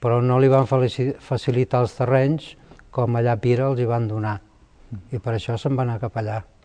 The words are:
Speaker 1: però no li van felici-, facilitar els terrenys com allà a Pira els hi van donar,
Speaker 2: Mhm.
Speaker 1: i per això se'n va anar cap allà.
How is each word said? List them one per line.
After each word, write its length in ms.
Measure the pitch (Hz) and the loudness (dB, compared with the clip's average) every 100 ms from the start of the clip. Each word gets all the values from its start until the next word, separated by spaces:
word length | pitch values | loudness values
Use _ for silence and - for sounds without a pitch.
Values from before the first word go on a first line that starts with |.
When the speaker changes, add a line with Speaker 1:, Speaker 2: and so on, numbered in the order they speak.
Speaker 1:
però 200 | 120 120 | 0 2
no 180 | 127 127 | 4 4
li 100 | 135 | 6
van 180 | 135 131 | 4 4
felici-, 480 | 135 123 - 127 - | 2 0 0 -4 -4
facilitar 640 | - 127 - 123 127 123 | -6 -4 0 0 2 2
els 140 | 120 - | 0 -2
terrenys 600 | 120 131 135 156 - - - - - | 0 2 2 0 -6 -20 -20 -20 -12
com 240 | - 117 117 | -4 -2 0
allà 160 | 120 | 0
a 60 | 113 | 0
Pira 300 | 120 120 135 | 0 0 0
els 100 | 127 | 0
hi 60 | 120 | 0
van 220 | 117 113 | 0 -2
donar, 340 | 107 107 104 - _ _ _ - | -4 -4 -6 -10 _ _ _ -16
Speaker 2:
Mhm. 80 | 107 - | -16 -10
Speaker 1:
i 60 | 123 | -8
per 160 | 120 113 | -4 -4
això 220 | - 117 | -4 -4
se'n 200 | 143 135 | -2 -2
va 60 | |
anar 160 | 123 113 | -2 -2
cap 140 | 113 117 | -6 -6
allà. 260 | 107 110 - _ | -6 -6 -10 _